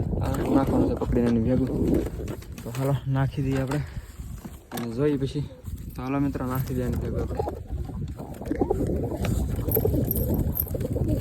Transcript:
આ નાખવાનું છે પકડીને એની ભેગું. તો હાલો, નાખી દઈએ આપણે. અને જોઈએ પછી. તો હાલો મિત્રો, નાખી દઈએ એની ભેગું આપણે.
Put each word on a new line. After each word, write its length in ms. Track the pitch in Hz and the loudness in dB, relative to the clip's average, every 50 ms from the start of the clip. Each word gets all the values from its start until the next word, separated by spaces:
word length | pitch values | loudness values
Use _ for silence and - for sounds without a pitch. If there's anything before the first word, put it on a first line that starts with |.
| - - - - | 2 2 0 0
આ 80 | - - - - - 262 135 | 2 2 2 2 2 4 4
નાખવાનું 340 | 135 135 135 131 127 - - | 4 4 4 4 4 4 4
છે 60 | - | 2
પકડીને 340 | - - - - 120 120 117 | 0 0 2 4 4 4 6
એની 160 | 117 113 113 | 4 4 4
ભેગું. 220 | 123 127 127 131 127 143 - - - - - - - - - - - - - - - - - | 4 4 4 2 2 2 2 2 4 4 2 2 0 -6 -6 -6 -6 -8 -8 -10 -12 -12 -8
તો 60 | - 117 | -8 -6
હાલો, 240 | 120 131 135 139 139 127 - | -2 0 2 2 2 0 0
નાખી 360 | 135 135 135 135 127 - 147 | 0 0 2 2 0 0 0
દઈએ 180 | 135 135 135 135 | 0 0 2 0
આપણે. 180 | 131 131 143 147 135 - - - - - - - - - - - - - - - - - | 0 0 0 -2 -2 -4 -6 -10 -10 -10 -12 -12 -10 -10 -10 -12 -12 -14 -14 -14 -14 -10
અને 140 | - 120 120 117 113 | -8 -6 -6 -4 0
જોઈએ 240 | 123 147 151 143 131 | 2 2 2 4 2
પછી. 260 | 135 - - 147 135 - - - - - - - - - - | 0 0 -2 -4 -4 -4 -8 -12 -10 -10 -10 -8 -10 -10 -8
તો 40 | 127 | -6
હાલો 140 | 127 131 139 139 | -4 -2 0 2
મિત્રો, 220 | 143 139 - 135 131 | 2 0 0 -2 -2
નાખી 280 | 127 127 131 131 - 127 | 0 0 0 0 0 0
દઈએ 120 | 123 123 | 0 0
એની 160 | 120 - - | 0 0 0
ભેગું 180 | 120 - 131 - | -2 -2 -2 -2
આપણે. 200 | - - - - - - - - - - - - - - - - - - - - - - - - - - - - - - - - - - - - - - - - - - - - - - - - - - - - - - - - - - - - - - - - - - - - - - - - - - - - - - - - | -2 -2 -2 -2 -2 -2 -4 -6 -8 -6 -6 -6 -4 -6 -6 -6 -6 -6 -8 -10 -10 -10 -10 -8 -4 -4 0 0 2 2 2 0 2 0 0 0 0 -2 -2 -2 0 0 2 0 0 0 0 -2 -2 0 0 4 4 4 4 4 2 2 2 0 2 2 2 2 2 0 0 -2 -4 -4 -2 -2 -2 -2 0 0 2 2 2 2